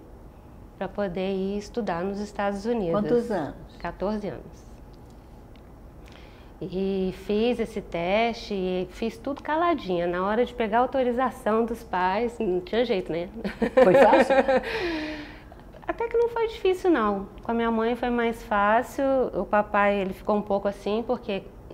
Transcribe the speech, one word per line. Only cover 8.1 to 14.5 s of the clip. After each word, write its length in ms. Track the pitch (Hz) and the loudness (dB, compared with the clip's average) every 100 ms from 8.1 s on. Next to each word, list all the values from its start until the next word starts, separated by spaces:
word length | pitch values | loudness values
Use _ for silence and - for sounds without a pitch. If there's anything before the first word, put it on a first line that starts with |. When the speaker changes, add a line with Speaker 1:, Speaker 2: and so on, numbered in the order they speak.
| 208 233 226 - | 2 2 -2 -6
Speaker 1:
e 340 | 202 185 180 180 | -4 -2 -2 -4
fiz 280 | - 226 - | -4 -6 -4
tudo 260 | - 294 | -8 -8
caladinha. 640 | - 311 349 302 208 175 175 | -2 0 2 0 0 0 0
Na 180 | 175 190 | 0 0
hora 200 | 220 247 | 0 0
de 80 | |
pegar 260 | 247 220 226 | 0 0 2
a 20 | |
autorização 840 | 254 269 254 240 254 - - 220 233 | 2 2 0 2 -2 -2 0 2 0
dos 180 | 233 | -4
pais, 560 | - 185 185 196 240 226 | -4 0 0 0 -2 -2
não 220 | 220 180 | -2 -2
tinha 240 | 180 214 240 | 0 0 2
jeito, 260 | 196 180 | 0 -2
né? 180 | 165 175 226 196 - 226 - | -4 -6 -8 -8 -2 2 6
Speaker 2:
Foi 100 | 226 | 8
fácil? 420 | 262 262 - 247 269 | 10 10 8 6 6
Speaker 1:
<laughs> 1500 | 262 | 6